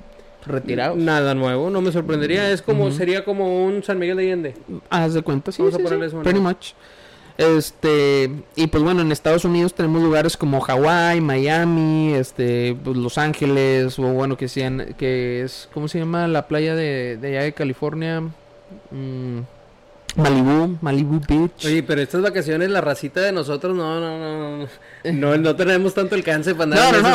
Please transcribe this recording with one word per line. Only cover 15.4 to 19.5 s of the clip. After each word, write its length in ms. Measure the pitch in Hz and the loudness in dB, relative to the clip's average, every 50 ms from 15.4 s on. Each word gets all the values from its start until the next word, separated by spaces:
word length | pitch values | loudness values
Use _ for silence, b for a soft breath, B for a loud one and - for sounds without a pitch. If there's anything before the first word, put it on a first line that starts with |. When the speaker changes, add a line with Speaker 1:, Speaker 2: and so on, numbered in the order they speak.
| 127 | -6
Speaker 1:
es, 240 | 131 - - - - - | -8 -10 -12 -16 -12 -10
¿cómo 140 | 151 151 151 | -8 -6 -4
se 100 | - 170 | -4 -4
llama 280 | 165 165 170 175 175 165 | -4 -2 -2 -2 0 0
la 180 | 160 147 143 | 0 -2 -2
playa 280 | - 156 151 156 160 160 | -2 -2 -2 0 0 -2
de, 420 | 165 160 147 139 131 123 123 117 | -2 -2 -2 -4 -4 -4 -6 -8
de 100 | 110 127 | -8 -6
allá 160 | 139 135 135 143 | -4 -4 -2 -2
de 80 | 151 147 | -4 -4
California? 680 | - 151 135 127 - 151 147 156 160 160 165 165 160 160 165 160 - - - - - - - - - - - | -4 -4 -4 -4 -4 -6 -6 -4 -4 -4 -4 -4 -4 -6 -8 -10 -16 -20 -20 -20 -20 -20 -20 -20 -20 -20 -16
Mm, 480 | 135 135 135 131 131 127 127 127 120 120 123 - | -12 -10 -10 -8 -8 -8 -8 -8 -8 -8 -10 -12